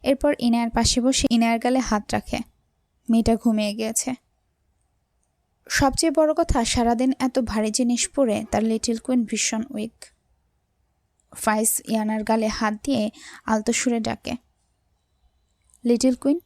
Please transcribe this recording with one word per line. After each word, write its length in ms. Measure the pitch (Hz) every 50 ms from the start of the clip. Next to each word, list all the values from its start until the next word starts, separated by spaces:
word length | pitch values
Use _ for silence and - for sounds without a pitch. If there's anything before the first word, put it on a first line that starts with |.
| -
এরপর 320 | 254 277 - - 294 294 -
ইনায়ার 300 | - 240 226 233 233 233
পাশে 320 | - 233 233 - - 254
বসে 260 | 233 262 269 - - 277
ইনায়ার 300 | 240 233 233 233 233 226
গালে 200 | 226 247 254 262
হাত 240 | 233 - 214 208 214 -
রাখে। 280 | - 214 - - - - 226 _ _ _ _ _ _ _ _ _ _ _ _ -
মেয়েটা 260 | 226 226 226 233 226
ঘুমিয়ে 380 | 220 - 240 214 214 214 208 208
গিয়েছে। 400 | 226 220 220 226 - - 254 254 - _ _ _ _ _ _ _ _ _ _ _ _ _ _ _ _ _ _ _ _ _ _ _ _ _ _ _ _ _ -
সবচেয়ে 420 | - - 285 269 262 - 330 330
বড় 220 | 277 320 311 302 302
কথা, 320 | 330 330 - - 262 233
সারাদিন 460 | - - 240 233 233 240 226 254 262 269 _
এত 200 | 262 262 - 262
ভারী 320 | 240 220 208 220 214 214
জিনিস 380 | 214 - 254 240 247 233 - -
পরে 360 | - 277 277 226 202 214 220 -
তার 120 | - 202 220
লিটল 340 | 226 220 220 - - 233
কুইন 280 | 226 - - 254 254 226
ভীষণ 380 | 208 226 208 - - 226 220 220 -
উইক। 360 | - 214 214 233 _ _ - - _ _ _ _ _ _ _ _ _ _ _ _ _ _ _ _ _ _ _ _ _ _ _ _ -
ফাইজ 460 | - - 226 214 220 226 220 - - -
ইয়ানার 360 | - 226 220 214 214 220 220 208
গালে 240 | - 226 226 220
হাত 260 | 220 214 - 226 214 214 214 -
দিয়ে 280 | 277 277 233 208 214 _ - - - - - _
আলতো 280 | - 220 220 214 - 233
সুরে 260 | - - 254 240 233
ডাকে, 360 | 220 220 - - _ - - - _ _ _ _ _ _ _ _ _ _ _ _ _ _ _ _ _ _ _ _ _ _ _ _ _ _ _ _ -
"লিটল 280 | 233 240 226 254 262 254
কুইন।" 260 | - - 277 294 349 _